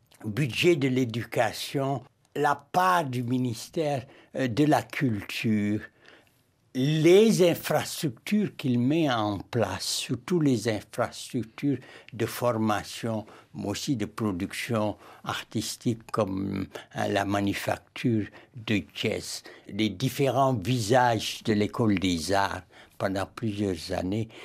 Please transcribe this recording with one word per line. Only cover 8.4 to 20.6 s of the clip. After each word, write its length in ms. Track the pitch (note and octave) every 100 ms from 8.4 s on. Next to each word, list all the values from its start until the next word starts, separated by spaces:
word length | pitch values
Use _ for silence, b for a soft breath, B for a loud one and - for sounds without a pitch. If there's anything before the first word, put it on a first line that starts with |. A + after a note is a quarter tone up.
| E3+ -
qu'il 240 | B2+ A#2+
met 280 | B2 E3 D3+
en 300 | A#2+ G#2 G2+
place, 480 | - A#2+ G2 F#2 -
surtout 540 | - - A#2+ - F3+
les 280 | D3 A#2+ A2+
infrastructures 1120 | G#2 - - A2 - - B2+ - - C#3+ B2 B B B
de 140 | G#2+ A2
formation, 1000 | - B2 A2+ A2 G2+ - - A#2+ A2 - B B
mais 140 | - G2
aussi 260 | G2 -
de 120 | A#2+ G2+
production 880 | - A2 F2 G2 - - A2+ G#2+ - B B
artistique 760 | - - - A2+ - - B2+ A2+ -
comme, 560 | - G2+ F#2+ G2 G2 F2+ B B -
euh, 100 | G#2+
la 180 | G2+
manufacture 1040 | G2 G2+ G2+ F#2 - - - - B2+ A2 F#2+ B B B2
de 220 | A2 G#2
Thiès, 680 | - - A2+ F#2 - - B B -
les 200 | G2+ A2
différents 640 | F#2 C3+ - C3+ A#2+ C3+
visages 920 | B2